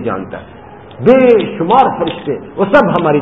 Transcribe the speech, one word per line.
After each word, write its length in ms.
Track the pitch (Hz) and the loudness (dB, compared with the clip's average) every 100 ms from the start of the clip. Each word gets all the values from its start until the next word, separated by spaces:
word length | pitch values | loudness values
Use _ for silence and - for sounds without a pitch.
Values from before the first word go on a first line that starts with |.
| 113 | -6
جانتا 320 | 95 92 90 | -8 -10 -16
ہے، 160 | - - - - - - 147 | -18 -20 -20 -20 -20 -4 2
بے 100 | 262 254 220 - - | 4 6 2 0 -6
شمار 320 | 170 254 240 - | 0 2 2 -2
فرشتے، 380 | 165 - - 117 - - | -6 -6 -8 -8 -8 -6
وہ 80 | 196 | 0
سب 140 | 285 202 | 2 2
ہماری 260 | 165 165 147 | 0 0 0